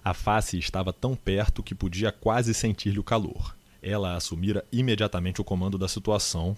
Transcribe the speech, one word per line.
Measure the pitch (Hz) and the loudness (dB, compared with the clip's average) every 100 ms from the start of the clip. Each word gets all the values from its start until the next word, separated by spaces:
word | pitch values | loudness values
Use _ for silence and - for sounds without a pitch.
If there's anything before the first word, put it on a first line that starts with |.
A | 95 | -2
face | 90 - 107 - 90 | 0 2 2 2 -2
estava | - 95 92 | -2 -2 -2
tão | - 123 131 | -2 -2 -2
perto | - 98 104 - | 0 2 4 2
que | 101 95 | -2 -4
podia | 95 87 107 | -4 0 -2
quase | - 110 117 117 | 0 2 2 2
sentir-lhe | 110 113 101 104 98 | 2 0 0 0 -2
o | |
calor. | - 113 87 - - - - - | 0 0 0 -4 -6 -8 -18 -10
Ela | 92 104 95 87 | -4 -2 0 -2
assumira | - 82 95 98 - | -4 -2 0 0 0
imediatamente | 120 127 104 107 90 90 92 | 0 2 2 2 0 -2 -2
o | |
comando | 98 92 92 98 | -2 0 0 0
da | 92 | -2
situação, | 107 107 104 - 85 87 | -2 0 0 0 0 -2